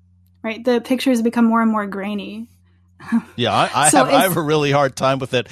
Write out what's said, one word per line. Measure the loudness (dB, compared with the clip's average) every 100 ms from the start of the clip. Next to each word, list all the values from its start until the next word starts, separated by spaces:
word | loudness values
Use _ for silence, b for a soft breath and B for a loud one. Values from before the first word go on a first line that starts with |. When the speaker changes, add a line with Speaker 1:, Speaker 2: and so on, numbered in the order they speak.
| _ _ _ _
Speaker 1:
right? | -10 -6
The | -2 -2
pictures | -2 -2 0 0
become | 0 2
more | 2 2
and | 2
more | -2 -4
grainy. | -8 -8 -8 -10 -14 -16 _ _ _ _ _
<laughs> | -4 -2 -2 -4
Speaker 2:
Yeah, | 0
I, | 2 0
I | 2 4
Speaker 1:
So | 4
Speaker 2:
have, | 4
I |
Speaker 1:
it's | 4 2
Speaker 2:
have | 0
a |
really | 0 0 2
hard | 2 0 0
time | -2 -2
with | -2
it, | -4 -4